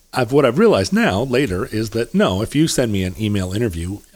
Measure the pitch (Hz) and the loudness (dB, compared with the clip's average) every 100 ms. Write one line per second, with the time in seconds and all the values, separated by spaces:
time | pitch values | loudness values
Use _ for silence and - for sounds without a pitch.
0 | _ - 117 139 135 127 220 120 98 202 | _ -4 0 2 2 4 4 4 2 2
1 | 220 98 135 120 139 90 127 107 110 110 | 2 0 0 0 0 -2 -4 -4 -4 -4
2 | 120 190 190 95 113 143 156 - 123 98 | -2 0 0 0 0 0 0 2 0 0
3 | 92 90 107 104 92 98 117 82 87 101 | -2 -2 -2 -2 -2 -2 -4 -4 -8 -8
4 | - | -14